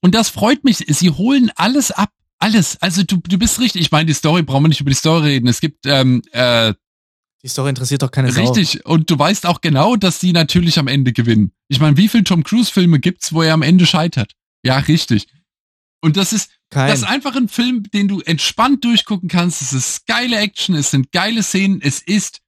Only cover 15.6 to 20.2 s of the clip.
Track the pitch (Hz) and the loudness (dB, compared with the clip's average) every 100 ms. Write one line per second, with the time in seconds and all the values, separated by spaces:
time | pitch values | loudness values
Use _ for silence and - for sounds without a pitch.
15.6 | _ _ _ _ 160 160 190 220 - _ | _ _ _ _ -2 0 -2 -4 -6 _
16.6 | _ 143 135 147 113 262 277 254 240 - | _ -2 0 0 -2 -4 -4 -2 -4 -2
17.6 | 240 254 202 208 202 196 - 165 - - | -2 -2 -4 -2 -2 -2 -2 -2 -2 -2
18.6 | 240 285 240 233 - 208 175 175 175 - | 0 0 2 0 0 -6 -2 -2 -2 -4
19.6 | 131 131 - - - 226 | -6 -4 -4 -8 -4 -4